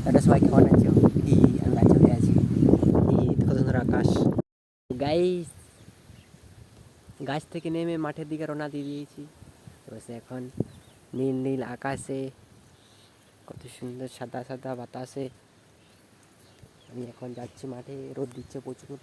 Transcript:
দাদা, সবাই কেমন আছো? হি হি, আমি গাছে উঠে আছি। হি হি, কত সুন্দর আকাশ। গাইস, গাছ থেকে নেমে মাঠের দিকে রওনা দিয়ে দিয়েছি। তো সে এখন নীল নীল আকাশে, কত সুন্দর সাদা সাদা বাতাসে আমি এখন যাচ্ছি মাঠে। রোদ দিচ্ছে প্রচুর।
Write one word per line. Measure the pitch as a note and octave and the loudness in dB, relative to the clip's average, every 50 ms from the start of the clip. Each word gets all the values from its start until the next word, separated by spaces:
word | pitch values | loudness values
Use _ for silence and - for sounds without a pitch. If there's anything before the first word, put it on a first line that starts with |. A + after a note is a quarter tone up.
| - | 0
দাদা, | C3 B2+ C3+ - | 2 2 4 6
সবাই | - D3 - - | 6 6 6 4
কেমন | - - - - - - | 6 6 6 8 8 8
আছো? | - - - - - - - - - - | 6 6 6 4 6 4 4 4 2 2
হি | - - - | 4 6 6
হি, | - B2+ - - - | 6 4 4 0 -2
আমি | - - - | -2 2 4
গাছে | - - - - | 6 6 8 6
উঠে | - - - - | 6 6 4 2
আছি। | - - - - - - - - - - - - - - - - - - | 0 2 2 2 2 2 2 2 4 4 4 4 4 2 4 4 2 2
হি | - - | 2 2
হি, | - - - - - | 2 0 0 0 0
কত | - C3+ B2+ | 0 0 0
সুন্দর | - - B2+ B2 A#2+ | 0 0 0 -2 -2
আকাশ। | - - - - - - - - - - - - _ _ _ _ _ _ _ _ _ | -2 -2 0 0 0 0 2 0 0 0 -2 -6 _ _ _ _ _ _ _ _ _
গাইস, | B2+ B2 C#3 C#3+ D#3 F3 F3+ F#3 F3+ F3 E3 - - - - _ _ _ - - _ _ _ - - - _ _ - _ - - - - - _ - - - - _ _ _ - - _ C#3+ C3+ | -8 -6 -4 -2 0 0 0 -2 -2 -4 -8 -12 -18 -20 -20 _ _ _ -20 -20 _ _ _ -20 -20 -20 _ _ -20 _ -20 -20 -20 -20 -20 _ -20 -20 -20 -20 _ _ _ -20 -18 _ -10 -8
গাছ | C3+ D#3 - _ | -8 -8 -10 _
থেকে | - E3+ - E3+ E3 | -16 -12 -10 -8 -6
নেমে | E3 E3+ E3+ E3+ D#3+ D#3 | -6 -6 -6 -6 -6 -6
মাঠের | D3 D3+ D#3+ D#3+ D3+ | -8 -8 -10 -12 -12
দিকে | D#3 D3+ D#3+ | -10 -10 -10
রওনা | D3+ D3 D3+ D3+ D3 | -10 -8 -10 -10 -10
দিয়ে | D3 C#3+ C#3 C#3+ | -10 -10 -10 -10
দিয়েছি। | C#3+ D3 D3 _ _ - D3 D3+ _ _ - - _ _ _ - - _ _ | -12 -12 -14 _ _ -20 -20 -20 _ _ -20 -20 _ _ _ -20 -20 _ _
তো | - A2+ A2+ - | -20 -20 -20 -16
সে | - A#2+ A#2 | -16 -18 -18
এখন | _ _ B2+ B2+ B2+ B2+ _ - - - - - _ _ _ _ _ _ - B2 | _ _ -14 -14 -14 -14 _ -10 -10 -10 -10 -20 _ _ _ _ _ _ -8 -6
নীল | C3 C3+ C3 C3 C3 | -4 -4 -4 -4 -4
নীল | C3+ C3+ C3 A#2+ A#2 B2 | -6 -6 -6 -8 -10 -12
আকাশে, | A#2+ - C3+ C3+ B2+ C3 - C3+ C3+ C3+ C3 _ _ _ _ _ _ _ _ _ _ _ _ _ _ _ _ _ _ _ _ _ _ _ - | -10 -8 -8 -8 -8 -10 -12 -10 -10 -10 -12 _ _ _ _ _ _ _ _ _ _ _ _ _ _ _ _ _ _ _ _ _ _ _ -20
কত | - - - B2 - | -20 -20 -20 -20 -18
সুন্দর | - - B2 B2 B2+ C3 B2+ - | -16 -14 -14 -14 -14 -14 -16 -14
সাদা | - B2+ A#2 - B2 B2 - | -16 -16 -12 -12 -14 -12 -12
সাদা | C3+ B2+ - C3 C3 B2 | -14 -14 -12 -12 -12 -12
বাতাসে | A#2+ _ - B2+ B2+ - - C#3 C3+ C3 _ _ _ _ _ _ _ _ _ _ _ _ _ _ _ _ _ _ _ _ _ _ _ _ _ _ - _ _ _ _ _ | -14 _ -16 -16 -16 -14 -12 -12 -12 -12 _ _ _ _ _ _ _ _ _ _ _ _ _ _ _ _ _ _ _ _ _ _ _ _ _ _ -20 _ _ _ _ _
আমি | A#2 B2 B2 A#2 | -16 -14 -14 -14
এখন | A#2 _ B2+ B2 A#2+ B2 | -16 _ -16 -16 -14 -14
যাচ্ছি | B2 A#2 _ - - C3+ | -16 -18 _ -16 -16 -14
মাঠে। | B2 B2 B2+ - C#3 C3+ C3+ C3+ C3+ | -14 -16 -16 -16 -16 -16 -16 -14 -10
রোদ | C3+ C3+ B2 A#2+ | -10 -10 -10 -12
দিচ্ছে | B2 B2 - - C#3 B2+ | -18 -20 -16 -18 -16 -14
প্রচুর। | C3 B2+ _ - - C#3 B2+ | -14 -16 _ -18 -20 -20 -20